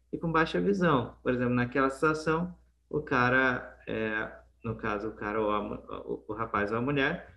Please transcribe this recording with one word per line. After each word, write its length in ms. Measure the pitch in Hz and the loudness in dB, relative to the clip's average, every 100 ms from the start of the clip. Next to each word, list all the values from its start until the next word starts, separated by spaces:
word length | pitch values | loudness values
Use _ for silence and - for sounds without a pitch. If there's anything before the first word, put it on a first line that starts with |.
| _ | _
e 60 | - | -6
com 160 | 170 | 0
baixa 260 | 160 160 175 | 2 2 2
visão. 580 | 180 202 175 135 110 - | 2 4 4 4 2 -4
Por 120 | 127 | -2
exemplo, 200 | 123 123 | 0 2
naquela 360 | 123 120 139 135 | 2 2 2 0
situação, 640 | 135 156 156 160 160 180 - _ _ - | 2 2 2 0 0 -2 -8 _ _ -8
o 140 | 151 | -6
cara, 760 | 151 131 123 131 131 123 - - - | 0 2 4 4 4 0 -6 -14 -8
é, 440 | 110 110 110 - - - _ | -4 -2 -2 -6 -10 -20 _
no 100 | 117 | -8
caso, 340 | 110 113 104 110 | -4 -4 -4 -4
o 40 | |
cara 260 | 110 104 110 | -6 -4 0
ou 120 | 107 | 0
a 120 | 104 | 0
mu-, 220 | 107 - - - - | -2 -8 -10 -12 -8
o, 180 | 113 - | -8 -8
o 40 | |
rapaz 400 | 107 113 104 101 | -6 -2 0 0
ou 60 | 113 | 0
a 40 | |
mulher 460 | 127 143 143 180 - | 0 2 0 -2 -8